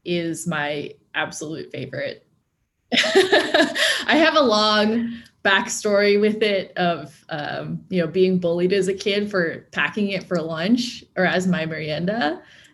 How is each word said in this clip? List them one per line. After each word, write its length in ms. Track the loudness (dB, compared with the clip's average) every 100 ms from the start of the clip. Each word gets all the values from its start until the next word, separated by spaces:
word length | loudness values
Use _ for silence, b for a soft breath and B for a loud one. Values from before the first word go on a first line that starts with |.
is 420 | -6 -4 -4 -6 -4
my 480 | -4 -4 -4 -8 -14 _
absolute 560 | -6 -6 -6 -10 -10 -10
favorite. 560 | -10 -10 -8 -8 -10 _ _ _ _ _ _ -4
<laughs> 0 |
I 1200 | 0 2 4 4 2 2 2 2 0 -2 -2 2 4
have 180 | 4 4
a 60 |
long 720 | 4 4 4 4 2 0 -2 B B _
backstory 760 | 2 2 0 -4 0 2 4 4
with 220 | 2 2
it 340 | 0 0 -4 -2
of, 480 | -2 -2 -8 -16 -10
um, 520 | -8 -6 -8 -8 -10 -4
you 120 | -2
know, 60 | 0
being 320 | 2 4 2
bullied 340 | 0 0 2
as 160 | 2 0
a 60 |
kid 360 | -2 -2 -2 -2
for 380 | -2 -2 -4 -8
packing 380 | -2 -2 -2 -2
it 140 | -4
for 160 | -4 -4
lunch 640 | -2 -2 2 2 0 -8 -8 -2
or 80 |
as 220 | 0 2 2
my 180 | 0
merienda. 800 | -2 -6 -6 -4 -4 -2 -2 -4 b b b